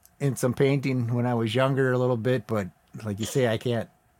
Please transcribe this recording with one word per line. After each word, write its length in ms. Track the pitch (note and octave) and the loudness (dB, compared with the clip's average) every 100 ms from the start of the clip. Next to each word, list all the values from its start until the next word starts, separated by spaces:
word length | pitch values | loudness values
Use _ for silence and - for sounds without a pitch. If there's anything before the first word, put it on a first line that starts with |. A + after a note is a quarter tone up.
| - _ | -20 _
in 160 | C#3+ A#2 | -4 0
some 180 | C3 | -2
painting 580 | A#2 C#3 C#3 C3 B2+ A#2 | 2 2 2 0 -2 0
when 140 | A#2+ B2 | 0 0
I 80 | |
was 200 | A#2+ A2+ | 0 0
younger 380 | A#2 C3 C3+ C3 | 2 2 2 2
a 60 | B2+ | 2
little 180 | B2+ B2 | 2 0
bit, 300 | A2+ B2+ - | 0 -2 0
but 220 | A2 F#2 - _ - | -4 -4 -10 _ -12
like 160 | A2 G2+ | -8 -6
you 60 | G#2+ | -2
say, 200 | C#3+ A#2+ | 0 2
I 100 | A2 | 0
can't, 320 | C3 A#2 F#2 _ _ _ | 0 -2 -4 _ _ _